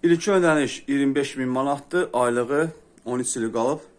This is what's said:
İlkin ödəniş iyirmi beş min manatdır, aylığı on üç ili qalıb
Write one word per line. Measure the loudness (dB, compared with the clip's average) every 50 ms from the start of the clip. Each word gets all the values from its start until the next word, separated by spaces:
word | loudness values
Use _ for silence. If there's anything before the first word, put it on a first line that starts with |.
| 4
İlkin | 4 2 2 2 2 2
ödəniş | 4 4 4 2 2 0 -2 -4 -10 -6
iyirmi | -4 -2 0 0 2 2
beş | 0 -2 -2 -4
min | -4 -4 -2
manatdır, | -2 -2 0 -2 -2 -4 -6 -4 -2 -2 -2 0 0
aylığı | 0 2 2 2 0 0 0 0 0 0 0 -4 -10 _ _ _ -14 _
on | -6 -4 -4
üç | -4 -4 -4
ili | -4 -4 -2
qalıb | -2 0 0 0 -2 -4 -8 -18 _